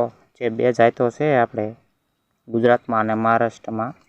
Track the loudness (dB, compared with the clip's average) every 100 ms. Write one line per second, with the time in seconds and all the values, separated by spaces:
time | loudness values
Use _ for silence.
0 | 2 -4 _ -8 -6 -2 0 4 2 2
1 | -2 -2 0 2 0 -2 -8 -8 _ _
2 | _ _ _ _ -6 0 2 2 0 -2
3 | -2 -2 0 0 0 -6 -10 -8 -8 -12